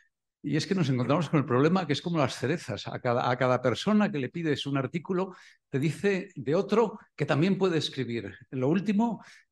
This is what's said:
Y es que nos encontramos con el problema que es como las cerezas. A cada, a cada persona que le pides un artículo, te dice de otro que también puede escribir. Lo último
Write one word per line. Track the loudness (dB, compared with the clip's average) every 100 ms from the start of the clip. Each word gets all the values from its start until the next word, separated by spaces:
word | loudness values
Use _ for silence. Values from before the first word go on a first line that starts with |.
| _ _ _ _
Y | -4 -2
es | 0
que |
nos | 0 2
encontramos | 2 2 0 2
con | 0
el | 2
problema | 4 4 2 0
que |
es | -2
como | -2 0
las | 0
cerezas. | 0 -4 -4 -6 -10 -8
A | -6
cada, | 0 0 0
a | 2
cada | 2 2
persona | 2 0 2 2 2
que | 0
le | -4
pides | -4 -2 -2 -2
un | -2
artículo, | -2 -4 -4 -2 -4 -8 -20 _ _
te | -2
dice | -2 0 0 0 -4
de | -8 -2 0
otro | 2 2 2 -2 -14
que | -6
también | 0 2 2 2
puede | 2 0
escribir. | -2 -4 -4 -4 -8 -14 -10
Lo | -2 2
último | 2 2 0 0 -2 -12 -20 _